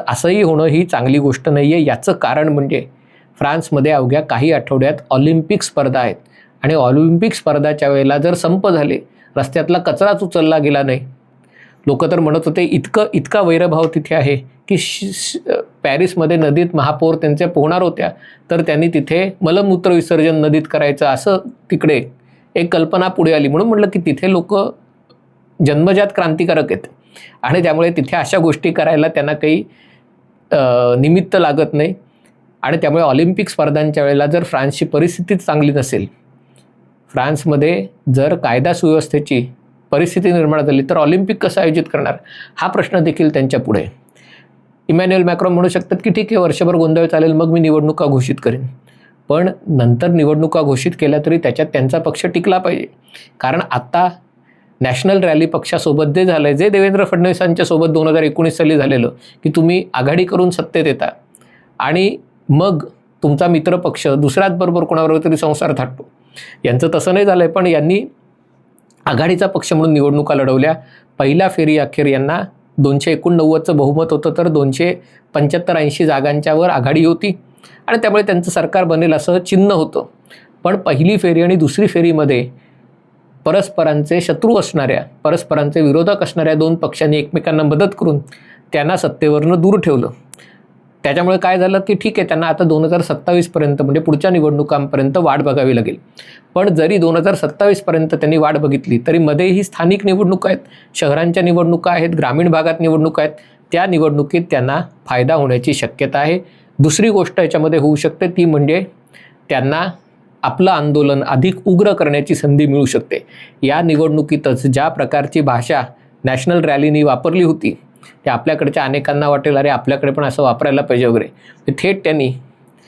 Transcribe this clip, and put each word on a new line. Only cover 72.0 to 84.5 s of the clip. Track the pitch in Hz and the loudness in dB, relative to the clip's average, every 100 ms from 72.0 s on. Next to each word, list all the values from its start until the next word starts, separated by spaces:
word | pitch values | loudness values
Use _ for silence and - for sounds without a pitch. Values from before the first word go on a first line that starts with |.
| 143 | 0
यांना | 135 139 170 190 _ _ - | 0 0 -4 -8 _ _ 0
दोनशे | 139 139 170 | 0 2 0
एकोणनव्वदचं | 160 180 170 156 160 156 151 | 0 0 2 2 2 0 0
बहुमत | 139 147 160 | 0 0 0
होतं, | 151 156 147 | -2 -2 -2
तर | 170 | 0
दोनशे | 151 139 135 170 175 - _ _ | 0 0 0 -2 -4 -10 _ _
पंच्याहत्तर | 151 147 170 175 170 | -2 -2 -2 -2 -2
ऐंशी | 147 147 160 | -2 0 0
जागांच्यावर | 139 143 147 156 156 180 | 0 0 -2 0 0 2
आघाडी | 151 127 156 | 0 0 2
होती | 165 165 208 180 - _ - - - | 2 2 -2 -6 -10 _ -20 -12 -4
आणि | 233 | 0
त्यामुळे | 226 202 | 2 0
त्यांचं | 208 180 175 | 2 0 -2
सरकार | 175 160 190 | -2 -2 0
बनेल | 175 160 170 | 0 2 2
असं | 156 151 180 | 0 0 -2
चिन्ह | 180 185 202 | 2 2 4
होतं. | 185 156 - - _ _ - _ _ | 2 0 -6 -8 _ _ -20 _ _
पण | 175 196 | -4 -2
पहिली | - 139 170 208 | 0 2 2 2
फेरी | 180 165 | 2 2
आणि | 175 185 | 2 2
दुसरी | 151 143 202 | 0 2 0
फेरीमध्ये | 170 170 156 143 127 123 - _ _ _ _ _ _ _ _ | 2 2 2 2 0 -2 -12 _ _ _ _ _ _ _ _
परस्परांचे | 156 185 196 - 156 147 147 170 | -2 0 -2 -2 0 0 0 -2
शत्रू | 175 151 226 | -2 0 2